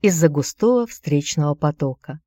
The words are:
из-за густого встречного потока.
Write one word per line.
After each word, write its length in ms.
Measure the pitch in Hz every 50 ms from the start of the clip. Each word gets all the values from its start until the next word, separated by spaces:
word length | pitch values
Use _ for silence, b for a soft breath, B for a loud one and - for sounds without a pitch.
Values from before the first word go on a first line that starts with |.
из-за 280 | - 202 180 160 165 160
густого 600 | 143 147 131 - - _ 220 233 247 247 240 226
встречного 640 | - - _ - 147 143 143 - - 160 151 147 147
потока. 640 | - - 151 147 _ 151 135 131 _ _ - 131 156 _